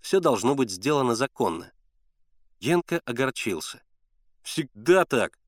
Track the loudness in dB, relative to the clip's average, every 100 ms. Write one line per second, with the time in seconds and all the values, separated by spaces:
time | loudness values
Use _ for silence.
0 | 0 2 2 2 2 0 -2 -2 -2 0
1 | 0 0 -2 -2 -2 -2 -10 _ _ _
2 | _ _ _ _ _ _ -2 -2 0 -6
3 | -6 -2 -2 -2 -6 -6 -8 -16 _ _
4 | _ _ _ _ -12 -6 -8 -6 2 4
5 | 4 2 0 _